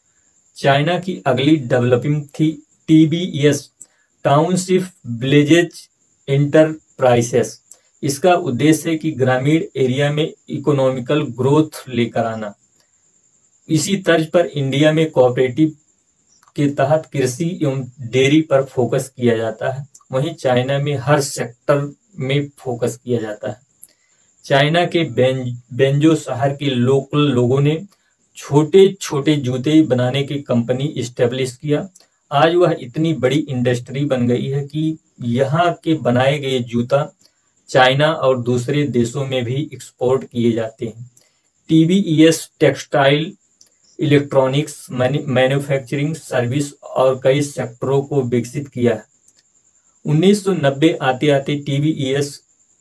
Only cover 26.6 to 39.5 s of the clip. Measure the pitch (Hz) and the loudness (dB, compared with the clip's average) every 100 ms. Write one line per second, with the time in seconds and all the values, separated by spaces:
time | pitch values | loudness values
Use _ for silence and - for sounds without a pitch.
26.6 | 143 123 123 139 139 147 147 123 123 135 | -4 0 2 2 0 0 0 2 2 2
27.6 | 143 160 - _ _ _ _ - - 143 | 2 0 -8 _ _ _ _ -20 0 2
28.6 | 156 190 190 190 - 147 143 147 127 127 | 4 6 6 2 -6 -2 0 0 -2 -4
29.6 | 151 156 135 123 123 139 139 139 - 120 | 2 2 4 0 0 -2 -4 -6 -2 -2
30.6 | 117 127 147 135 117 - 120 131 127 - | 0 -2 -4 -6 -8 -2 -2 0 -6 -6
31.6 | 151 147 196 _ _ _ _ 143 160 175 | -4 -2 -4 _ _ _ _ 0 2 4
32.6 | 170 160 123 160 165 151 127 143 151 123 | 2 0 -6 -4 -2 0 0 0 -2 -2
33.6 | 123 123 - 139 147 127 123 123 139 139 | -2 -2 -4 -6 -2 0 0 0 -2 -6
34.6 | 139 156 156 160 _ _ 120 120 135 156 | -6 -4 -4 -6 _ _ -4 -2 0 0
35.6 | 170 - 160 156 123 123 135 147 135 131 | 0 -2 -4 -2 0 2 2 0 -2 -4
36.6 | 117 120 120 139 151 _ _ _ _ _ | -2 -4 0 0 -2 _ _ _ _ _
37.6 | _ 139 131 131 151 160 135 127 117 123 | _ 2 4 4 0 2 0 0 0 -2
38.6 | 123 147 143 120 117 120 113 127 117 | -2 -2 0 0 -2 -4 -4 -4 -4